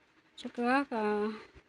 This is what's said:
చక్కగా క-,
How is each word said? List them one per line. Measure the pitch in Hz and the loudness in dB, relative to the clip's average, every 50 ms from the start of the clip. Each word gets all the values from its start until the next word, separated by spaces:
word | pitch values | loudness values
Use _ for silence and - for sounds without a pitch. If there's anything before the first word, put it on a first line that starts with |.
| _ _ _ _ _ _ _ - | _ _ _ _ _ _ _ -12
చక్కగా | - 247 - - 240 240 262 277 | -12 -8 -4 -2 2 4 4 4
క-, | 277 - 247 220 214 208 208 208 208 220 214 214 - - - - - | 2 0 -2 0 0 2 2 2 0 -2 -2 -6 -12 -18 -20 -20 -20